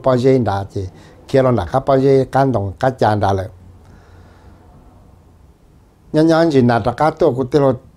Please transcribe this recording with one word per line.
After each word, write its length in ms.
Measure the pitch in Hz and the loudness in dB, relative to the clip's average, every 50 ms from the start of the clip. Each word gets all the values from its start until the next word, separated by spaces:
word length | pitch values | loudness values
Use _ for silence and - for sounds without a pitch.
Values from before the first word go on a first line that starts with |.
| - | 0
bao 140 | 131 127 | 0 0
dây 220 | 123 120 135 131 131 | 2 2 2 2 2
đà 260 | 117 104 98 98 98 - - | 0 -2 -4 -6 -6 -8 -10
chì, 140 | 101 98 95 - - - - - - - | -10 -10 -10 -14 -18 -20 -20 -20 -20 -8
kia 160 | - - 135 131 | -2 0 0 2
rôn 120 | 127 123 | 2 0
đà 100 | 107 85 | -2 -2
cá 140 | - - 127 | -4 -4 -4
bao 200 | 131 - 139 135 | 0 0 0 2
dây 260 | 131 139 135 135 127 | 2 2 2 2 0
can 260 | 127 - 131 139 135 | 0 -2 -2 0 0
đồng 220 | 120 104 101 98 92 - | -2 -4 -4 -6 -6 -4
cá 100 | - 135 | -4 -4
cha 260 | 120 - 127 107 107 | -2 0 0 0 0
đà 180 | 104 101 98 101 | 0 -2 -2 -2
lệ. 140 | 95 92 95 - - - - - - - - - - - - - - - - - - - - - - - - - - - - - - - _ - _ _ _ _ _ _ _ _ _ _ _ _ _ _ _ _ _ _ - - | -4 -6 -10 -14 -20 -20 -20 -20 -20 -20 -20 -20 -20 -20 -20 -20 -20 -20 -20 -20 -20 -20 -20 -20 -20 -20 -20 -20 -20 -20 -20 -20 -20 -20 _ -20 _ _ _ _ _ _ _ _ _ _ _ _ _ _ _ _ _ _ -4 0
Nhân 140 | 151 160 | 2 2
nhân 220 | 165 160 160 165 165 | 2 4 2 2 2
chỉ 100 | 143 135 | 2 2
nà 180 | 120 120 117 117 | 2 2 2 0
đà 120 | 101 123 | -2 -4
cá 180 | 117 - 147 156 | -2 -2 -2 -2
tu 260 | 151 - 180 151 120 | 0 0 0 0 0
cú 80 | 127 135 | -2 -4
tiền 180 | 131 - 147 | -2 0 0
lô 100 | 139 135 120 - - - _ | 2 0 0 -2 -8 -20 _